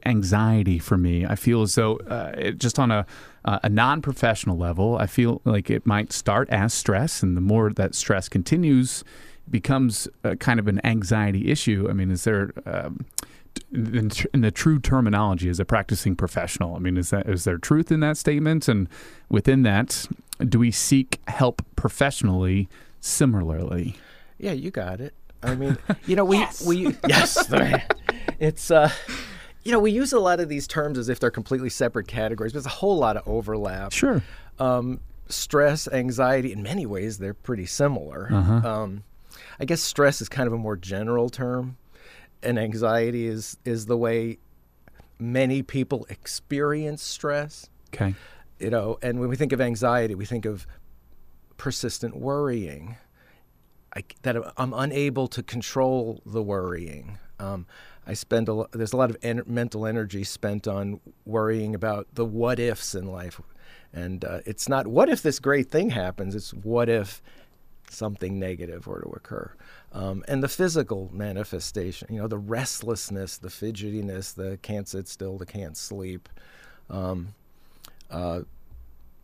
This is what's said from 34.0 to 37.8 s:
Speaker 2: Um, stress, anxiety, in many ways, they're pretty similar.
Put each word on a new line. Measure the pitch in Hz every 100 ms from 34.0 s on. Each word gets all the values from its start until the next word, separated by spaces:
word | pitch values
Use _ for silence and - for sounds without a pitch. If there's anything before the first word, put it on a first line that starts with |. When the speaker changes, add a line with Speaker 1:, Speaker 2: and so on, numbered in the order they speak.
| 277 165 - - - -
Speaker 2:
Um, | 131 123 123 127 - - -
stress, | - - 147 147 156 -
anxiety, | 131 123 123 127 135 127
in | 101
many | 101 190 117
ways, | 95 110 101
they're | 98
pretty | - - 107 90
similar. | -